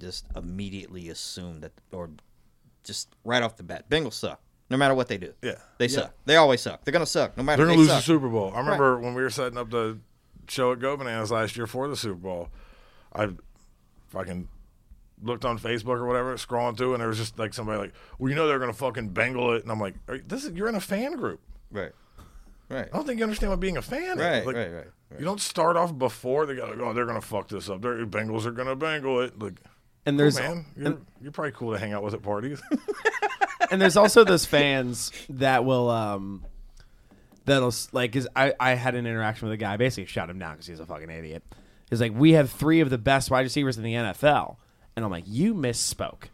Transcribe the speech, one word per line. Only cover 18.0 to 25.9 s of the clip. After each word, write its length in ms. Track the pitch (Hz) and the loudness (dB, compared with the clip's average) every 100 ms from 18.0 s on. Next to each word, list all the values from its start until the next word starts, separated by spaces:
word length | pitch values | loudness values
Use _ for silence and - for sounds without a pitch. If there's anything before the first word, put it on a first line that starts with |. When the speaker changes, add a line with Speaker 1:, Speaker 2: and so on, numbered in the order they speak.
| - - | -18 -6
Speaker 2:
"Well, 120 | 131 | -2
you 40 | |
know 140 | 147 156 | 2 2
they're 100 | 139 | 2
gonna 140 | 123 | -2
fucking 380 | 113 131 120 107 | -2 -4 -4 -4
Bengal 420 | 101 120 123 120 | 0 0 0 0
it." 100 | 117 | 0
And 80 | 113 | -2
I'm 80 | 107 | -4
like, 160 | 98 - - | -4 -6 -10
"Are 60 | |
you, 80 | 131 131 | -10 -8
this 180 | 254 | -10
is, 80 | 285 | -8
you're 160 | 170 220 | -6 -4
in 40 | |
a 60 | 208 | -4
fan 360 | - 196 277 302 | -4 -4 -4 -4
group." 240 | 123 78 - - - | -6 -8 -14 -20 -12
Speaker 1:
Right. 220 | 104 78 - _ - - - - - - | -8 -8 -10 _ -20 -20 -20 -20 -20 -12
Right. 160 | 131 95 | -10 -6
Speaker 2:
I 40 | - | -6
don't 100 | 294 | -4
think 120 | 226 | -2
you 60 | |
understand 260 | 220 214 208 | -2 -2 0
what 100 | 185 | 0
being 160 | 190 151 | -2 -4
a 60 | |
fan 360 | - 269 370 359 | -4 -6 -4 -2
Speaker 1:
Right, 180 | 170 127 | 0 0
Speaker 2:
is. 60 | 120 | -2
Like, 100 | 120 | -4
Speaker 1:
right, 160 | 92 | -6
right, 140 | 85 - _ - | -8 -16 _ -18
right. 80 | 69 | -8
Speaker 2:
you 40 | |
don't 160 | 165 202 | -6 -4
start 360 | - 180 165 170 | -4 0 2 4
off 200 | 175 | 2